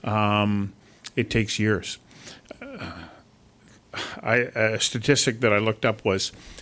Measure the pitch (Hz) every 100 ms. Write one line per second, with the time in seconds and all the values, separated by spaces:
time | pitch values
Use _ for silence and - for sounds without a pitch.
0 | - 107 104 104 104 101 101 - - -
1 | - - 113 117 107 - 107 98 - -
2 | - - - - - - 254 247 90 85
3 | 82 - - _ _ _ - - _ -
4 | - - - 120 120 - 110 110 - 120
5 | 127 139 - 117 120 104 110 110 113 110
6 | 107 95 - - - -